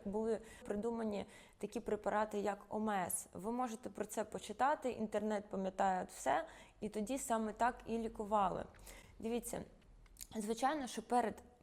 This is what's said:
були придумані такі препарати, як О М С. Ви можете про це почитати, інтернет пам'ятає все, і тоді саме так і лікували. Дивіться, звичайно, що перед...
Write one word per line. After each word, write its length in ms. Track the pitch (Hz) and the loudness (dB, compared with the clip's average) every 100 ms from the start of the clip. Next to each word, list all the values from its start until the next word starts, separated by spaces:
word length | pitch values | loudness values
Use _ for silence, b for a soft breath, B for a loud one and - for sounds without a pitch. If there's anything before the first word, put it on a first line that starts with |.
| 202 | -2
були 340 | 208 220 220 B B - | 0 0 0 B B -4
придумані 600 | 208 233 233 220 202 196 B B B | -2 0 0 0 -2 -6 B B B
такі 220 | 208 233 | -6 -4
препарати, 600 | - 208 208 208 214 208 | -2 0 2 2 2 2
як 180 | 202 196 - | 0 -2 -4
О 80 | 214 | 0
М 120 | 214 | 2
С. 380 | 202 175 - - | 2 0 -2 -6
Ви 180 | 180 202 | -6 -2
можете 380 | 240 247 220 202 | 0 -2 -4 -6
про 160 | 196 202 | -4 -2
це 180 | - | -2
почитати, 680 | 208 196 - 208 269 302 254 | -2 -4 -4 2 4 4 0
інтернет 580 | 226 220 208 214 214 208 | 0 0 0 2 0 -2
пам'ятає 580 | 190 190 - 196 185 190 - | -2 0 2 4 4 0 -2
все, 300 | 262 294 320 B B B | 2 2 0 B B B
і 80 | 208 | -4
тоді 280 | 214 208 262 | -2 -2 -2
саме 360 | - 220 214 | 2 2 2
так 220 | 208 240 247 - | 2 2 2 -4
і 120 | 226 | -2
лікували. 680 | 226 226 202 214 190 175 - - B B B B | -2 -4 2 4 4 2 -6 -12 B B B B
Дивіться, 420 | 226 233 - - - - - - - - - 220 | -2 -2 -2 -6 -8 -16 -20 -20 -20 -16 -8 -4
звичайно, 520 | 208 226 262 311 247 | -2 2 2 2 -2
що 140 | - | -4
перед... 340 | - 240 233 - - - | 2 4 4 -2 -12 -20